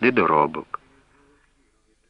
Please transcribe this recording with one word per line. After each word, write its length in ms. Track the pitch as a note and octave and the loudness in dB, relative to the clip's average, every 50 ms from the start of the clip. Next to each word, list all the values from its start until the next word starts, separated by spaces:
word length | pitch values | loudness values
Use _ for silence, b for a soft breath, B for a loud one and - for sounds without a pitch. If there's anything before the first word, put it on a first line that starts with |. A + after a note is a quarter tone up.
недоробок. 800 | A2+ C3 B2+ A2+ F2+ D#2 D#2+ D2+ D2 D2 - D2 - - - - _ _ _ _ _ _ _ _ _ _ _ _ _ _ _ _ _ _ _ _ _ _ _ _ _ | -2 0 0 2 0 2 2 2 0 0 -4 -8 -12 -14 -16 -18 _ _ _ _ _ _ _ _ _ _ _ _ _ _ _ _ _ _ _ _ _ _ _ _ _